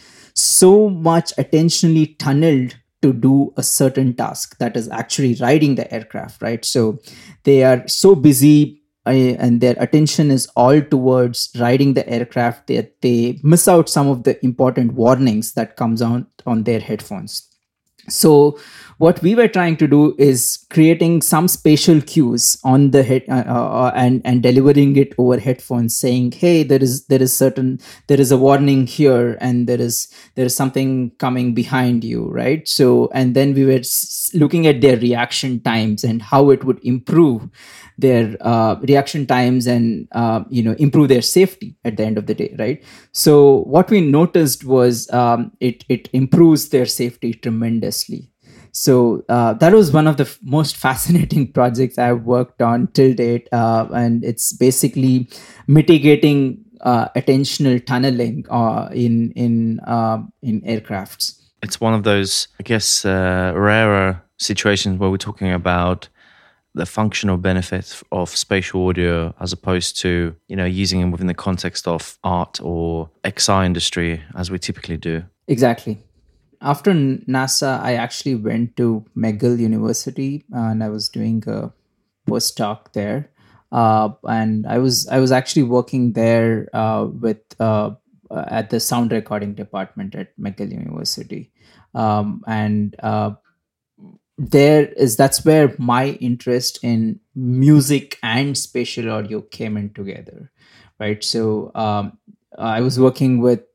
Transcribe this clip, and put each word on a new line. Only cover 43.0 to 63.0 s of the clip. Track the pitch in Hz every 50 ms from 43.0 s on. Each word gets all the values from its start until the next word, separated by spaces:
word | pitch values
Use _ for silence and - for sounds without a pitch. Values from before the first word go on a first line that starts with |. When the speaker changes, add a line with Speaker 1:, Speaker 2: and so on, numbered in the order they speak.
| _ _
Speaker 1:
So | - - - 160 151 147 143 139 139 131
what | - - 135 165 185 -
we | 226 202
noticed | 175 147 139 147 165 165 - 180 160 143 - - -
was, | 131 131 131 123 123 120 113 - -
um, | - 120 123 120 120 120 120 113 - _
it, | - 127 117 - - -
it | 135 113 - - -
improves | 131 131 131 - - 170 165 156 143 - -
their | - 139 123
safety | 120 - - 123 120 117 _ - 120 113
tremendously. | - - 127 113 110 117 113 113 113 104 - - - - - - - 131 - _ _ _ _ - - - _ - -
So, | - 147 131 127 120 120 107 - - -
uh, | 117 120 120 117 110
that | 113 160 165 196
was | 220 208 156
one | 127 156 156
of | 156 151 135
the | 143
f-, | - - - -
most | 135 131 156 156 143 - -
<laughs> | -
fascinating | 131 131 - - - 170 175 143 - - 156 139 -
projects | - 139 123 123 117 120 131 120 - -
I've | 123 120 123 120 113
worked | 117 123 123 127 - _ -
on | 120 117 117 120 123 - -
till | - 135 135 127
date. | 110 123 117 120 120 - _
Uh, | - 117 117 113 117 113 113 -
and | - 120 120 117 117 117 113
it's | 113 120 - - - -
basically | - 123 127 127 - - 151 - 139 131 131 127 127 123 - - - - - - - -
mitigating, | - 139 151 147 - 170 156 135 151 147 147 - 151 147 143 135 131 123 - - _ _ _
uh, | - 127 123 117 113 - -
attentional | - - - 135 135 139 131 - - 151 135 127 120 -
tunneling, | - 135 123 127 139 127 120 120 117 110 - - -
uh, | - 120 117 113 110 110 - 95 98
in, | 120 120 117 117 117 117 113
in, | - - 120 120 117 117 117 113 113 110
uh, | - - 117 117 113 113 113 110 110 - - _ -
in | 131 107 107
aircrafts. | - - 117 107 - - 107 95 95 - - - - - - _ _ _ _ _ -
Speaker 2:
It's | - - -
one | 117 113 113
of | 110 101
those, | 110 101 101 98 95 - - - - _ -
I | 98
guess, | - 117 110 - - - -